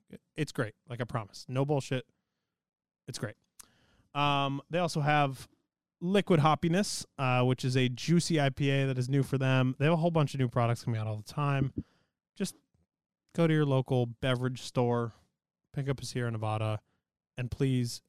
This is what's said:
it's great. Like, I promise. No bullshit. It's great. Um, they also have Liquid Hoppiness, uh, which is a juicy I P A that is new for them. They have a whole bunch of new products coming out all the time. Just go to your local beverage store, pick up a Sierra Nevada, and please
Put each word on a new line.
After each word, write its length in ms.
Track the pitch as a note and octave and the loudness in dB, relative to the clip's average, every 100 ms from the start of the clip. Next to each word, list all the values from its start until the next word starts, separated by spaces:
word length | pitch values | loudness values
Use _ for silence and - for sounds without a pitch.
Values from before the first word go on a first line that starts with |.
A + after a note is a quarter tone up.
| _ - _ - | _ -20 _ -8
it's 160 | D3 | -6
great. 240 | - A2 - - | -4 -6 -8 -14
Like, 140 | A#2 | -8
I 40 | A#2+ | -6
promise. 400 | A#2+ G#2 - - | -6 -8 -12 -6
No 160 | B2+ C#3 | -2 0
bullshit. 400 | D3 - C3 - _ _ _ _ _ _ _ _ _ - | -2 -2 -6 -6 _ _ _ _ _ _ _ _ _ -16
It's 100 | G#2+ | -10
great. 180 | G#2+ - _ - - _ _ _ _ | -10 -10 _ -20 -20 _ _ _ _
Um, 480 | C#3+ C#3+ C#3+ C#3 C#3 - | -2 0 2 0 -4 -4
they 80 | E3 | -4
also 240 | E3+ D#3+ | -2 0
have 460 | D3 D3+ C#3+ C3 - _ _ _ _ _ | 2 4 2 -2 -14 _ _ _ _ _
Liquid 360 | F3 G3+ - E3+ | 0 0 4 4
Hoppiness, 680 | D3+ E3 E3+ F3 G#3 - - - | 4 4 2 2 0 -4 -10 -4
uh, 240 | C3 B2+ | 0 4
which 200 | B2+ B2+ | 2 2
is 140 | C3 C3 | 0 2
a 100 | B2+ | 2
juicy 540 | A#2+ - E3+ - D#3+ | 0 2 2 4 2
I 80 | C#3 | 0
P 220 | - C#3 | 0 0
A 160 | C#3 C3+ | 2 0
that 100 | B2+ | -2
is 100 | B2 | 0
new 140 | C#3 | 0
for 160 | C3 C3 | 0 0
them. 380 | C3 C3 B2+ C3 | 2 4 2 2
They 80 | C#3+ | 2
have 80 | |
a 40 | E3+ | 2
whole 120 | E3+ | 2
bunch 240 | E3 C#3 | 2 0
of 60 | C3+ | 0
new 80 | B2 | 0
products 360 | B2 A#2 A#2 | 2 0 0
coming 160 | - A2 | -2 -4
out 60 | A2 | -4
all 120 | G#2+ | -6
the 140 | - | -8
time. 420 | - C#3+ C#3 C3+ - - _ _ _ _ - | -4 -2 0 -2 -4 -12 _ _ _ _ -8
Just 200 | F#3+ - _ _ _ _ _ _ _ - | -8 -8 _ _ _ _ _ _ _ 0
go 100 | E3 | 2
to 80 | |
your 140 | D#3 C#3+ | 4 4
local 400 | C3 B2+ C3 A#2+ | 2 2 0 0
beverage 560 | A#2 C3+ B2 B2+ B2+ | -2 -2 0 -2 -4
store, 500 | - - A#2+ A#2+ A#2 - _ _ _ _ _ | -4 -2 0 0 -2 -8 _ _ _ _ _
pick 140 | - C3+ | -8 -6
up 140 | C#3 | -6
a 40 | B2 | -6
Sierra 260 | B2+ A#2+ | -6 -4
Nevada, 480 | A2 A2 G#2+ G#2+ G#2+ - _ _ _ _ - | -4 -4 -2 -2 -4 -8 _ _ _ _ -10
and 140 | B2 | -8
please 500 | - C#3 B2+ A#2+ - | -2 0 0 -2 -6